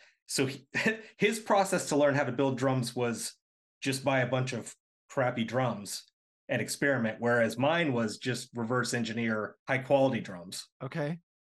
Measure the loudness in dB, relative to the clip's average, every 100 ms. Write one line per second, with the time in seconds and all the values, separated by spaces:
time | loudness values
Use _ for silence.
0 | -20 _ -8 -2 -2 -2 -8 -2 0 -2
1 | -6 0 2 2 2 4 4 0 2 4
2 | 4 4 0 2 0 2 2 2 0 -2
3 | -2 -2 -6 -12 _ _ _ _ -4 -2
4 | 2 2 2 0 0 -4 -8 -16 _ _
5 | _ 0 0 0 -2 0 0 -2 -8 -10
6 | -12 _ _ _ -4 -4 -2 0 2 2
7 | 0 -2 2 4 2 2 2 2 2 0
8 | -2 -2 -4 -4 -6 -6 -2 0 0 -2
9 | -2 -2 -2 -2 -4 -8 -4 -2 2 4
10 | 4 2 -6 -12 -12 -14 -14 -12 -10 -6
11 | -4 -6 _ _